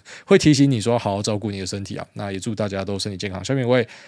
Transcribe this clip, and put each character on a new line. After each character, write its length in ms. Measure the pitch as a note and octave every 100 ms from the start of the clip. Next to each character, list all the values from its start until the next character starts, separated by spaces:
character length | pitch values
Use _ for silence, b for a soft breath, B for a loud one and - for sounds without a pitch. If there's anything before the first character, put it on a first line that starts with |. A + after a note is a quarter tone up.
| B B
会 120 | - G3
提 160 | D#3
醒 160 | C#3 C#3
你 120 | A#2+
说 140 | A2+
要 40 | A#2+
好 160 | G#2+
好 80 | G2
照 160 | G#2 G#2
顾 120 | G#2+
你 80 | G2
的 60 | F#2+
身 160 | G2+
体 120 | G2 G2+
啊。 80 | G2+
那 180 | A2 G2+
也 80 | G2
祝 140 | A#2 G#2+
大 120 | G#2
家 160 | G2
都 140 | F#2+ G2
身 120 | G#2+
体 40 | F#2+
健 140 | G2+
康。 140 | F#2+
下 100 | F#2+
面 100 | C3+
一 20 | A#2+
位 200 | B2+ A2 B